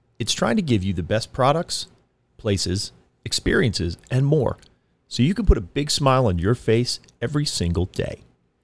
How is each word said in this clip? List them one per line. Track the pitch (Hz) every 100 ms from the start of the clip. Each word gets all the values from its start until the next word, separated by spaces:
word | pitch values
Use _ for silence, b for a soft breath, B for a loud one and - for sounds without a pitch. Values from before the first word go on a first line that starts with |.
| _ -
it's | 110
trying | - 202 226
to |
give | 160 107
you | 95
the | 90
best | 80 107 -
products, | - 131 156 - - - _ _ _ _ -
places, | 107 98 - 95 - - _ _
experiences, | - - - - 131 - 82 - -
and | 127 139
more, | 151 117 - - _ _ _ _
so | -
you | 131
can | 208 196
put | -
a |
big | 90 139 151
smile | - 139 131 120
on | 87
your | 92 123
face | - 113 123 - - _
every | - 147 147
single | - 85 85 90
day. | - - - - _ _ _